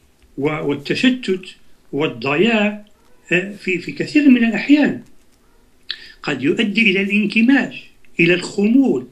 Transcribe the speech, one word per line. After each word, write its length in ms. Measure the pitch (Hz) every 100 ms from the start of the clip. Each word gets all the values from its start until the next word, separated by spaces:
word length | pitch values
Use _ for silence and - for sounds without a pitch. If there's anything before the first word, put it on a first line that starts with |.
| _ _ _ -
و-، 120 | 147
والتشتت 960 | 151 135 143 - - 254 254 - 185 - - - - -
والضياع، 920 | 143 156 120 135 151 226 214 208 208 - _ _ - -
آه، 240 | 175 196 196
في، 240 | 185 175
في 120 | -
كثير 380 | 143 156 302 285
من 140 | 240
الأحيان. 580 | 226 202 - 294 226 - - - - _ _ _ _ _ - - - -
قد 200 | - 135
يؤدي 480 | 139 208 208 220 214
إلى 100 | 190
الانكماش، 840 | 196 202 208 220 240 277 - - - - - -
إلى 140 | 170
الخمول، 720 | 180 - - 208 269 247 135 -